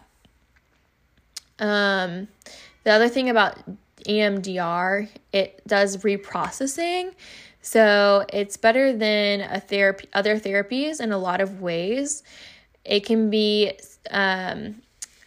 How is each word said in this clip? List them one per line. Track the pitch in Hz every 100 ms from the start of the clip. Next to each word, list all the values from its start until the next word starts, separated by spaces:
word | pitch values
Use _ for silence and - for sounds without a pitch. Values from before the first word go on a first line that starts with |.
| _ _ _ _ _ _ _ _ _ _ _ _ _ - _ -
Um, | 208 208 202 190 185 175 202 _ - - - _
the | 220
other | 214 233
thing | 262 254
about | 226 196 - - 196 _ _ 202
E | 208
M | 208 196
D | 190 180
R, | 170 175 185 202 208 - -
it | 196 190 - -
does | 202 202 196
reprocessing. | 208 202 - 180 175 - 269 302 339 359 359 - - - - _
So | - 226 214 202 202 202 -
it's | 202 202 -
better | 226 247 269 226
than | 214 208 202 202
a | 196 196
therapy, | - 202 196 196 -
other | 202 202 214
therapies | 202 202 202 254 302 311
in | 220
a | 196
lot | 185 185
of | 196 190
ways. | 180 170 185 254 285 - _ - - - _ _
It | - 208 202
can | 226 220
be, | 214 214 208 196 - - _ -
um, | 202 196 185 185 - 214 214 _ - - _